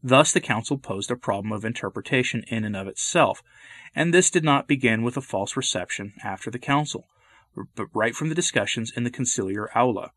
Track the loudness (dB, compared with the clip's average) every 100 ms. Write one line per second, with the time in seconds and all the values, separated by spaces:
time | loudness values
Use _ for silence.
0 | 6 6 6 4 0 -4 -2 -6 -4 -8
1 | -4 -6 -2 -2 -2 -4 -4 -4 -6 -8
2 | -2 0 0 -2 -4 -4 -2 -4 -6 -6
3 | 0 4 2 2 _ _ -20 -20 -12 -2
4 | 4 6 6 4 4 2 4 2 4 2
5 | 0 -4 -4 -4 -2 -2 -2 -4 -4 -8
6 | -8 -8 -8 -8 -8 -10 0 0 0 -6
7 | -12 _ _ _ _ -14 -14 -8 -6 0
8 | 0 0 -2 0 0 0 0 -2 -4 -4
9 | -4 -2 -4 -2 -2 -2 -2 2 2 2
10 | -6